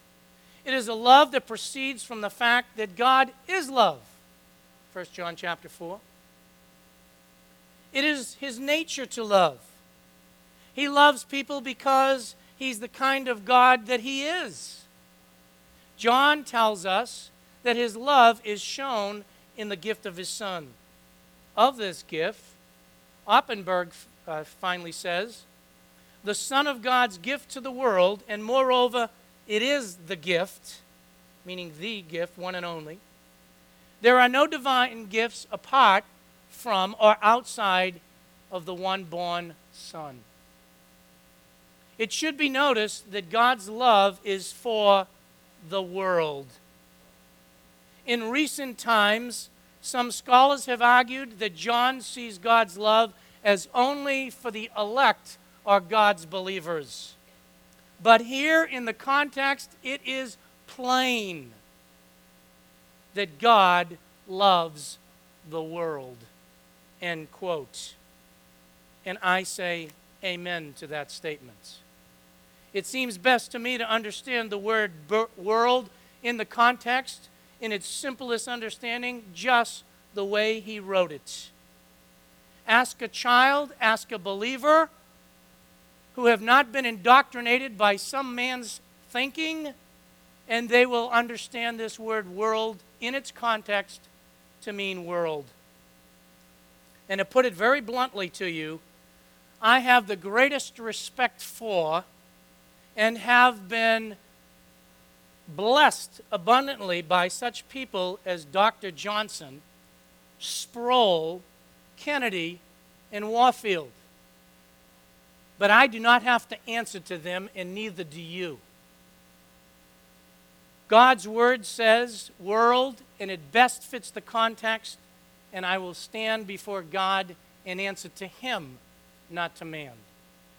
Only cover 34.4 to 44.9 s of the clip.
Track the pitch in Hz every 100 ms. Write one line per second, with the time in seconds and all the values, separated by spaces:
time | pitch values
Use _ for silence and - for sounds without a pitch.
34.4 | 311 311 262 254 247 226 208 220 233 -
35.4 | - 202 - 269 233 190 - _ _ _
36.4 | _ - 240 196 190 220 214 208 214 233
37.4 | 247 - 208 185 185 175 _ _ _ _
38.4 | _ 185 165 180 185 190 175 170 175 175
39.4 | 170 151 _ - - 170 147 127 107 _
40.4 | _ _ _ _ _ _ _ _ _ _
41.4 | _ _ _ _ _ - 220 - 311 294
42.4 | 294 262 285 233 214 - - 202 170 220
43.4 | 240 254 190 220 247 208 196 190 202 196
44.4 | 180 - 247 220 208